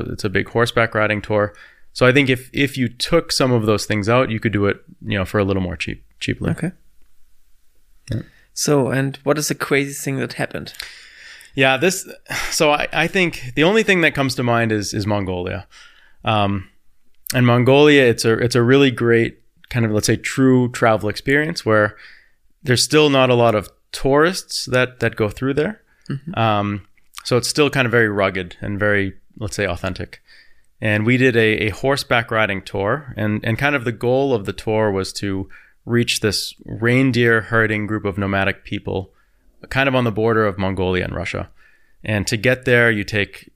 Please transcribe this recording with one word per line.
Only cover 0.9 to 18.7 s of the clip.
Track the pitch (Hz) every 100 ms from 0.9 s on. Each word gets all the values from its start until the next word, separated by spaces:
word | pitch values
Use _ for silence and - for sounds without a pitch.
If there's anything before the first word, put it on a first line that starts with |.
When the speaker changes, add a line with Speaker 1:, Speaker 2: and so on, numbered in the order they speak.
Speaker 1:
riding | 110 107 104
tour. | - 107 101 - - _ -
So | - 127
I |
think | 131 135
if, | 123 -
if | - 135 135
you | 120
took | - - 170 -
some | - 135
of | 120 107
those | 104 -
things | 107 101
out, | 120 131
you | 110
could | 113
do | 101 101
it, | - - -
you | 110 104
know, |
for | 92 107
a |
little | 98 95
more | 90 82
cheap, | - - - _
cheaply. | - - -
Speaker 2:
Okay. | 160 160 - - - - - - - - - _ _ _ - -
Speaker 1:
Yeah. | 117 - _ _
Speaker 2:
So, | - - 147 123
and | 123 135 135
what | 135 147
is | 147
the |
craziest | - - 143 139 139
thing | - 135
that | 123
happened? | - 135 82 - - - - - - - - -
Speaker 1:
Yeah, | - 131 131
this, | 170 185 - - - - -
so | - 156
I, | 147 -
I | 156 165
think | 196 175 - 127 123
the |
only | 156 220
thing | 214 185
that | 156
comes | 139 135 127
to |
mind | 123 117 117
is, | 107 98
is | 107 104
Mongolia. | 104 95 92 90 95 - - - - - -
Um, | 120 107 101 98 92 _ _ _ - - -
and | 131 123
Mongolia, | 120 123 139 151 143
it's | 127 113
a, | 117 113
it's | 120
a | 127
really | 120